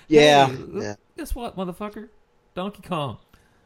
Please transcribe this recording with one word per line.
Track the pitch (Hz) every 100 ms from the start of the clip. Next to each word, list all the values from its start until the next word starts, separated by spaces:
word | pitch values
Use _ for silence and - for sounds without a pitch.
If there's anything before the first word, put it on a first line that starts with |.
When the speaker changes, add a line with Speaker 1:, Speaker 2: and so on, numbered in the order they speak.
| -
Speaker 1:
yeah, | 151 147 143 135
Speaker 2:
"Hey, |
look, | 135 - 202
Speaker 1:
yeah. | 104 104 _ -
Speaker 2:
guess | 294 269
what, | 233 175
motherfucker? | 180 175 208 214 226 _ _ _ _ -
Donkey | 196 202
Kong." | - 165 135 101 _ _ _ _